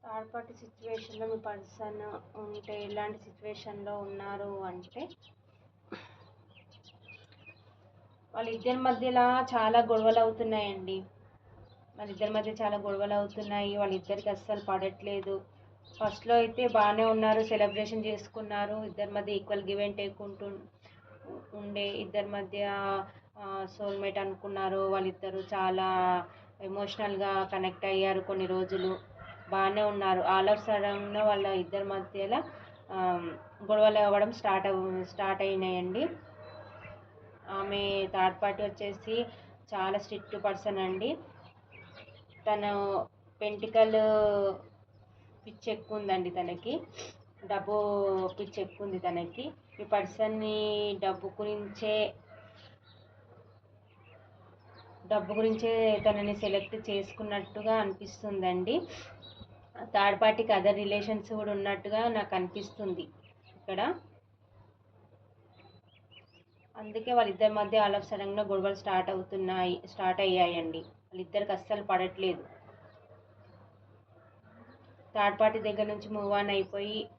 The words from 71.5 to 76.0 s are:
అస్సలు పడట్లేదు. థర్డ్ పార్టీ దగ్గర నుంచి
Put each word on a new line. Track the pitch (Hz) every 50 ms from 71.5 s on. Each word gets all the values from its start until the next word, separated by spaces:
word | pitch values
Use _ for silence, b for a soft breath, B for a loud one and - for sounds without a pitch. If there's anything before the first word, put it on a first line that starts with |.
| 196
అస్సలు | 185 - - 214 208 202
పడట్లేదు. | - 190 185 185 185 185 - 190 185 170 147 - - - - - - - - - - - - - - - - - _ - - - - - - - - - - - - - - _ _ - - - - _ - _ - - - - - - - - - - - - - -
థర్డ్ | 220 202 202 202 -
పార్టీ | 220 214 214 220
దగ్గర | 214 214 202 214 214
నుంచి | 208 208 208